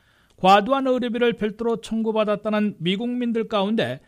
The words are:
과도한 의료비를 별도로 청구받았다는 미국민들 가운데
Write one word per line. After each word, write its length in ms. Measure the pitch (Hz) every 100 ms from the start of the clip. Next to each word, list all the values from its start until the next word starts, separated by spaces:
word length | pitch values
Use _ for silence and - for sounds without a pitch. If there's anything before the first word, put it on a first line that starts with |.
| _ _ _ -
과도한 500 | 185 202 208 269 269
의료비를 460 | 254 247 233 240
별도로 480 | - 214 208 233 226
청구받았다는 960 | - 226 220 220 214 208 214 214 208 -
미국민들 680 | 165 196 240 247 240 226 226
가운데 520 | 208 196 226 127 131